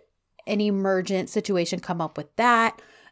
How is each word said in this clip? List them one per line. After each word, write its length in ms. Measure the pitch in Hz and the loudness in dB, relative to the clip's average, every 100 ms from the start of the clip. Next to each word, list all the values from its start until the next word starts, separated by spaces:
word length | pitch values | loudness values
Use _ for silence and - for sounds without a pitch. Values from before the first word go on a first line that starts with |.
| _ _ _ _ - | _ _ _ _ -4
an 120 | 214 | -2
emergent 680 | 208 196 190 190 185 190 - | 0 0 2 0 0 -2 -2
situation 500 | 214 208 185 170 180 | -4 0 0 0 -4
come 220 | - 170 | -4 -4
up 160 | 156 - | -4 -8
with 160 | 147 - | -10 0
that, 460 | 240 233 226 - - - - | 4 4 2 -2 -20 -20 -20